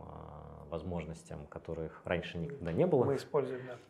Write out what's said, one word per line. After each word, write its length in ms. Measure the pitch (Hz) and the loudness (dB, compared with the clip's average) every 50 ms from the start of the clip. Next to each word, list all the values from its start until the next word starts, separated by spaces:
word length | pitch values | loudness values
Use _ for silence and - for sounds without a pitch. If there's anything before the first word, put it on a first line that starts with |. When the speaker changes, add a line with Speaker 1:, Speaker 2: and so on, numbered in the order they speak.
Speaker 1:
э, 680 | 76 78 78 78 78 78 76 76 76 76 76 76 76 76 | -14 -14 -14 -14 -14 -14 -14 -14 -14 -14 -14 -14 -10 -6
возможностям, 760 | 82 82 78 90 87 85 78 80 82 - - - 82 78 73 | -6 -4 -4 -2 -4 -4 -4 -4 -8 -10 -10 -10 -10 -10 -10
которых 540 | - - 82 - - 80 80 80 78 - - - | -8 -10 -10 -6 -6 -4 -4 -4 -6 -6 -6 0
раньше 340 | 87 90 85 82 - - 85 | 2 2 2 2 -2 -2 -4
никогда 340 | 82 80 - - 82 85 82 | -4 -4 -4 -4 -2 0 4
не 140 | 107 165 | 6 6
было. 180 | 185 156 131 120 | 8 8 8 8
Speaker 2:
Мы 120 | 139 139 | 6 4
используем, 440 | 123 - - - 147 131 127 131 123 127 | 2 0 2 2 2 2 2 0 -6 -6
да. 80 | 127 - - - - | -8 -10 -12 -14 -12